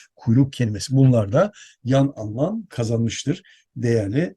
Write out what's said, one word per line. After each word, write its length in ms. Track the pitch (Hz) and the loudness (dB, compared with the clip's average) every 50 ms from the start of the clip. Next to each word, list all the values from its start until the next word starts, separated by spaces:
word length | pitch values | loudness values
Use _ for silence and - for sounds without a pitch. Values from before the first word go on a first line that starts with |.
| - _ _ | -20 _ _
kuyruk 380 | _ - 113 113 135 139 139 - | _ -2 2 2 4 2 2 0
kelimesi. 420 | - 123 110 107 98 - - 131 | -4 -4 -4 -4 -6 -4 0 2
Bunlar 360 | 135 135 131 123 113 101 98 | 4 6 6 4 4 2 2
da 200 | 101 160 196 208 - - - - _ _ - | 2 2 2 0 -2 -10 -20 -20 _ _ -4
yan 300 | 120 131 139 139 139 - | 0 2 2 2 0 -2
anlam 500 | 117 107 107 107 120 151 190 220 226 190 | -8 -10 -8 -4 -4 -4 -4 -4 -6 -10
kazanmıştır 800 | - - - 117 110 117 113 117 110 - - - 147 - - - _ _ _ _ _ - | -8 -6 -6 -4 -2 -2 -2 -2 -2 -4 -4 -4 -4 -6 -6 -8 _ _ _ _ _ -10
değerli 600 | 120 117 120 117 110 101 98 110 143 180 190 - | -4 -2 0 0 0 0 -2 -2 -2 -2 -4 -6